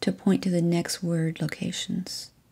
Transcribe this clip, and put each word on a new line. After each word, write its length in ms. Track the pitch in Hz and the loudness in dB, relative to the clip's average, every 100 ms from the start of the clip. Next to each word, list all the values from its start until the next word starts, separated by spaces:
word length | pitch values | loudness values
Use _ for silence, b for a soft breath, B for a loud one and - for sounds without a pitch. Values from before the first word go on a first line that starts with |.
to 100 | - | -2
point 320 | 190 - 185 | 0 2 4
to 60 | 190 | 4
the 120 | 175 | 2
next 420 | 170 170 170 - | 4 2 0 -4
word 360 | 170 170 160 160 | 0 0 0 0
locations. 880 | 151 - 180 - - 180 180 - - _ _ | -4 -2 -4 -4 -4 -4 -4 -8 -12 _ _